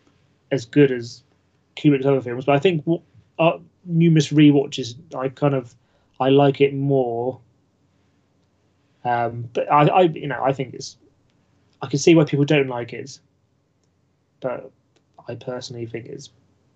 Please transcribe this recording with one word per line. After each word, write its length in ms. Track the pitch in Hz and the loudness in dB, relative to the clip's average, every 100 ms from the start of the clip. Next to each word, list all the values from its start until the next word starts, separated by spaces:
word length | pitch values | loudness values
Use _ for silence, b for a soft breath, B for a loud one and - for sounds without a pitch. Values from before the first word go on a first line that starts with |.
| _ _ _ _ _ | _ _ _ _ _
as 140 | 135 | -6
good 260 | 120 147 139 | -2 2 2
as 320 | 123 117 - _ _ _ _ _ - | 2 -8 -16 _ _ _ _ _ -2
Kubrick's 300 | 156 139 135 | 0 2 0
other 160 | 135 | 0
films. 240 | 120 120 135 | -2 -6 0
But 80 | |
I 40 | 143 | 0
think 240 | 190 170 151 | 2 -2 -2
w-, 160 | 170 _ _ _ - | -4 _ _ _ -2
uh, 200 | 165 - - _ | 0 0 -12 _
numerous 440 | 180 165 170 160 147 | -4 2 4 4 2
rewatches, 680 | 147 147 143 - - 117 117 - | 6 6 6 0 -8 -10 -12 -16
I 140 | 131 131 | -8 -8
kind 240 | 127 143 | -2 -2
of, 220 | 135 117 _ _ _ _ _ | -2 -6 _ _ _ _ _
I 100 | 131 | 2
like 320 | 139 143 139 | 4 4 4
it 100 | 139 | 0
more. 680 | 139 139 135 123 117 127 127 _ _ _ _ _ _ _ _ _ _ _ _ _ _ _ _ | 0 0 0 0 -4 -6 -8 _ _ _ _ _ _ _ _ _ _ _ _ _ _ _ _
Um, 460 | 123 120 117 120 117 | -4 -2 -4 -6 -10
but 180 | - - | -8 0
I, 180 | 147 151 | 4 4
I, 140 | 190 | 4
you 220 | 175 151 147 | 2 0 -8
know, 160 | 120 | -4
I 120 | 127 | -4
think 180 | 139 123 | -4 -8
it's, 240 | - - - _ _ _ _ _ _ _ _ | -12 -18 -20 _ _ _ _ _ _ _ _
I 40 | - | -6
can 120 | 143 | 0
see 160 | 180 | 4
why 100 | 165 | 4
people 220 | 151 139 143 | 4 0 2
don't 220 | 156 131 | 2 0
like 260 | 120 117 | -6 -10
it, 260 | - 139 - _ _ _ _ _ _ _ _ _ _ _ _ | -14 -16 -20 _ _ _ _ _ _ _ _ _ _ _ _
but 300 | 131 120 - _ _ _ _ - - | -10 -10 -14 _ _ _ _ -20 -16
I 60 | |
personally 500 | 117 - 127 123 120 | -14 -12 -12 -12 -14
think 220 | 117 117 - | -12 -12 -14
it's 240 | - - _ _ _ _ | -18 -20 _ _ _ _